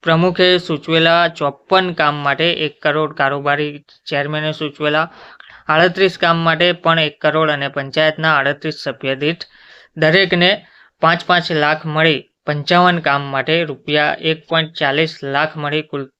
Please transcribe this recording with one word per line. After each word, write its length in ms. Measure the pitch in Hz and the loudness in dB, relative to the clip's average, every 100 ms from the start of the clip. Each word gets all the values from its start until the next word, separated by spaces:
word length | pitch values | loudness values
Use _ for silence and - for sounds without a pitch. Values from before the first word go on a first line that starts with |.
પ્રમુખે 440 | 170 160 180 175 180 180 | 2 2 2 2 4 2
સૂચવેલા 640 | 180 185 - 165 165 170 170 | 0 -6 0 2 4 4 2
ચોપન 560 | 165 143 139 _ 190 185 | -2 -6 -6 _ 0 2
કામ 220 | 165 151 147 | 0 0 0
માટે 320 | 143 139 165 170 | -2 0 0 0
એક 160 | 156 - | -4 -4
કરોડ 320 | 156 151 151 | -2 0 -2
કારોબારી 580 | 151 139 143 143 143 151 147 _ _ | 0 -2 0 -2 -2 -2 -8 _ _
ચેરમેને 480 | - 143 143 151 156 | -6 -4 -4 -4 -4
સૂચવેલા, 540 | 156 151 - 151 151 165 - - - - - | -4 -8 -4 -2 0 -2 -8 -20 -20 -20 -16
આડત્રીસ 520 | - 156 180 175 190 - | 0 2 2 4 0 2
કામ 200 | 170 165 | 0 2
માટે 300 | 165 160 175 | 0 2 0
પણ 260 | 170 165 165 | 0 0 0
એક 160 | 151 - | 0 0
કરોડ 300 | 156 151 156 | 0 2 0
અને 180 | 147 139 | 0 -4
પંચાયતના 640 | 143 139 156 156 156 160 | -6 -6 0 0 0 0
આડત્રીસ 440 | 147 135 143 156 151 | 2 0 -2 -6 -8
સભ્ય 360 | - 127 135 135 | -10 -6 -6 -2
દીઠ 280 | 147 170 - _ - - _ - | -2 -4 -10 _ -20 -20 _ -2
દરેકને 540 | 156 175 190 175 175 208 - _ _ _ | 2 2 2 2 2 0 -6 _ _ _
પાંચ 180 | 160 170 - | 0 0 0
પાંચ 200 | 175 160 | 0 0
લાખ 280 | 160 147 156 | 0 0 0
મળી 360 | 160 156 160 139 - _ | -2 0 2 0 -6 _
પંચાવન 580 | - 147 139 175 180 175 | -6 -6 2 4 4 2
કામ 220 | 156 143 139 | 0 -2 -2
માટે 300 | 135 131 165 | -6 -2 -2
રૂપિયા 560 | 160 131 - 151 151 156 | -2 -8 -2 0 0 -2
એક 160 | 160 160 _ | -4 -4 _
પોઇન્ટ 260 | 165 160 | -4 -4
ચાલીસ 380 | - 143 139 160 - 139 | -4 -2 0 -2 -4 -6
લાખ 280 | 139 156 156 | -2 -2 -4
મળી 260 | 147 151 | -4 -4
કુલ 200 | 151 143 135 | -6 -10 -10